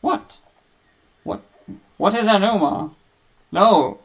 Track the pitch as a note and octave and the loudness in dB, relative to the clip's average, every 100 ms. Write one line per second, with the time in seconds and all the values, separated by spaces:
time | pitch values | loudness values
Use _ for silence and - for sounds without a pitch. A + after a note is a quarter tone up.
0 | - D4 - - _ _ _ _ _ _ | -4 -6 -8 -20 _ _ _ _ _ _
1 | _ _ - F3 _ _ - - _ _ | _ _ -12 -12 _ _ -20 -20 _ _
2 | F3+ A3+ A3 G#3 G3+ A3 D3+ - D#3 _ | -2 0 0 2 2 0 -2 -4 -10 _
3 | _ _ _ _ _ - G#3+ F#3+ G2+ - | _ _ _ _ _ 2 4 4 2 -6